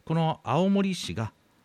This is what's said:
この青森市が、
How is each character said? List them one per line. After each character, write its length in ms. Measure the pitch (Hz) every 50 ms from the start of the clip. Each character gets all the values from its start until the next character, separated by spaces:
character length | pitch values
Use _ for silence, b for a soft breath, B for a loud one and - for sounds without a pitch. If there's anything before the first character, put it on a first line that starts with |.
| _
こ 100 | - 160
の 260 | 165 165 160 - - -
青 240 | - 120 156 185 196
森 260 | 196 196 196 196 185
市 200 | - - - 85
が、 180 | 92 113 107 - _ _ _ _ _ _